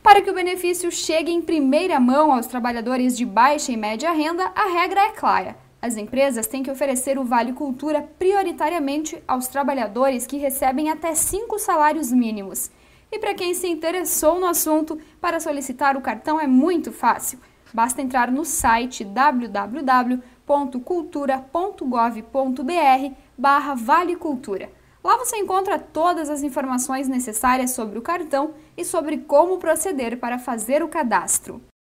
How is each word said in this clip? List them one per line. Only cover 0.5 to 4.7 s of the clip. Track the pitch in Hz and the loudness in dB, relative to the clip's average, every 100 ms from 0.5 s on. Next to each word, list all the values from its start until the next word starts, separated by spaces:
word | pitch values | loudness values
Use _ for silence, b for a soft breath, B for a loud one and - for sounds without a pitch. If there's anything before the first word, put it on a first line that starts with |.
| 370 359 349 349 | -2 -2 -2 -2
chegue | 339 - 320 320 | -4 0 0 2
em | 339 | -2
primeira | 330 330 269 294 359 302 | 0 0 4 2 2 4
mão | 247 269 311 | 4 6 6
aos | 262 240 | 4 0
trabalhadores | 247 240 240 226 254 254 240 | -4 -4 -4 -2 0 0 0
de | 240 | 0
baixa | 196 254 294 294 | 4 6 4 -2
e | 226 | -4
média | 208 220 302 | -4 -2 -2
renda, | 320 302 349 370 | 0 0 0 -2
a | 370 415 | 0 0